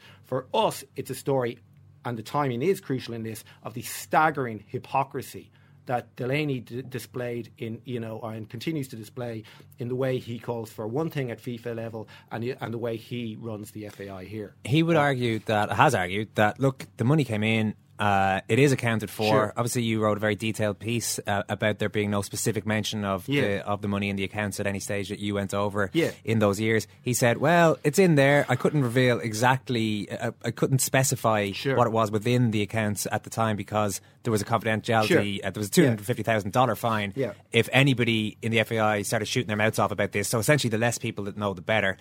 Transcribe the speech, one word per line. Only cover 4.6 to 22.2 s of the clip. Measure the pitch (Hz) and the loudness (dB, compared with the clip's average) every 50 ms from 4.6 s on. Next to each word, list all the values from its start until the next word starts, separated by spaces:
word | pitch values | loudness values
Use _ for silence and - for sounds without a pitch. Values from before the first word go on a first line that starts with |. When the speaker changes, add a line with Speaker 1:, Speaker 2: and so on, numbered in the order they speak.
| - | -10
Speaker 1:
hypocrisy | - - 120 - - - 135 135 135 - 139 113 - - 98 87 - _ _ _ _ - - _ | -10 -10 -10 -8 -4 -2 -2 -2 -2 -4 -10 -10 -10 -12 -16 -16 -18 _ _ _ _ -20 -14 _
that | - 131 120 - - _ | -4 -4 -4 -4 -6 _
Delaney | - 131 123 135 147 156 147 135 123 | -6 -4 -2 -2 0 0 -2 -4 -4
d-, | 110 - 117 123 135 | -6 -8 -10 -12 -10
displayed | 127 127 120 - - - 127 123 123 120 120 110 - - - | -10 -10 -10 -10 -10 -8 -8 -6 -6 -6 -8 -8 -12 -12 -12
in, | 120 113 110 117 - | -10 -10 -10 -10 -10
you | - 120 120 | -8 -8 -8
know, | 113 110 113 113 | -8 -8 -10 -10
and | 120 110 110 113 110 - | -10 -10 -10 -10 -12 -12
continues | - 117 - 160 160 151 135 135 | -12 -8 -6 -6 -4 -4 -6 -8
to | - | -10
display | 110 107 101 - - 123 120 113 113 107 - - - - - - - | -14 -16 -14 -12 -10 -8 -8 -8 -10 -12 -14 -20 -20 -20 -20 -12 -10
in | 123 120 | -8 -4
the | 127 | -2
way | 127 131 131 131 123 | -2 0 0 -2 -2
he | - 117 120 117 | -4 -8 -10 -8
calls | - - 120 117 113 107 | -6 -6 -6 -6 -8 -10
for | - - 110 | -10 -8 -8
one | 107 113 143 165 165 | -6 -4 -4 -4 -4
thing | - 147 131 123 113 | -4 -4 -4 -6 -6
at | 110 | -8
fifa | - 123 120 113 - 120 117 | -10 -10 -10 -8 -8 -8 -8
level | 113 113 113 107 113 107 - - - - _ | -8 -8 -8 -10 -10 -12 -14 -16 -20 -16 _
and, | - 113 113 120 - - | -8 -6 -6 -6 -6 -6
and | - 110 110 | -8 -8 -6
the | 117 | -6
way | 110 120 117 | -6 -6 -6
he | 113 110 - 127 120 120 113 107 - | -8 -8 -10 -8 -8 -8 -8 -10 -10
runs | 113 113 110 104 104 101 - | -10 -10 -10 -10 -10 -12 -12
the | 107 104 | -12 -14
F | 104 - - | -12 -12 -14
A | 101 98 | -14 -12
I | 98 95 92 | -12 -14 -14
here. | 90 104 110 104 95 - _ - | -12 -10 -10 -10 -12 -14 _ -4
Speaker 2:
He | 107 123 160 165 | 0 2 4 4
would | 165 170 | 4 4
Speaker 1:
Uh, | 156 | 4
Speaker 2:
argue | 143 143 139 123 123 120 110 110 - | 4 4 2 2 0 0 0 0 0
that, | - 110 104 104 - 101 | 0 2 2 2 2 4
has | 101 131 156 123 | 4 6 6 4
argued | 101 90 90 92 101 110 - - | 2 0 -2 -2 -4 -6 -2 2
that, | - 107 107 104 - | 4 4 4 4 2
look, | 131 135 131 - - - _ | 0 -2 -2 -2 -8 -10 _
the | - 117 | -2 2
money | 120 151 160 139 | 2 4 2 2
came | - 107 104 107 | 0 -2 0 2
in, | 110 113 113 110 107 - - _ _ _ - | 2 2 2 2 0 -2 -6 _ _ _ -2
uh, | 107 104 101 98 95 95 95 98 - - | 2 2 4 4 4 2 2 0 0 2
it | 113 113 | 4 4
is | 139 151 131 | 4 4 4
accounted | 123 - 117 113 107 104 98 | 2 0 0 0 -2 -4 -6
for. | - - 110 | -4 -2 0
Speaker 1:
Sure. | 107 110 107 107 104 - - | 2 4 4 2 2 0 -2
Speaker 2:
Obviously, | 120 120 - 127 117 | -4 -2 -2 -2 0
you | 113 110 110 | 0 0 2
wrote | 107 107 104 | 2 2 2
a | 104 | 2
very | 107 107 107 | 0 0 0
detailed | 95 113 110 101 - 113 104 101 - | 0 -2 -4 -2 -2 -2 -2 -2 -4
piece, | - 107 120 117 - - - - - | -6 -4 -4 -4 -4 -4 -6 -4 -4
uh, | - 101 101 101 - | -2 -2 -2 -2 -4
about | 107 98 - 107 104 - | -4 0 0 0 0 0
there | 110 104 | -2 -2
being | - 107 104 101 | -2 -2 -2 0
no | 104 101 | 0 -2